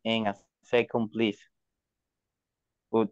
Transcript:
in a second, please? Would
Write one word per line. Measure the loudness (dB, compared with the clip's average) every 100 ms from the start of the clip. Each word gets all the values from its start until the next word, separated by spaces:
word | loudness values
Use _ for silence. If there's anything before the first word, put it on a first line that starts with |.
in | -4 -2 -2
a | -6 _ _
second, | _ 0 2 -2 -2
please? | 0 -2 -2 -12 _ _ _ _ _ _ _ _ _ _ _ _ _ _
Would | 0 0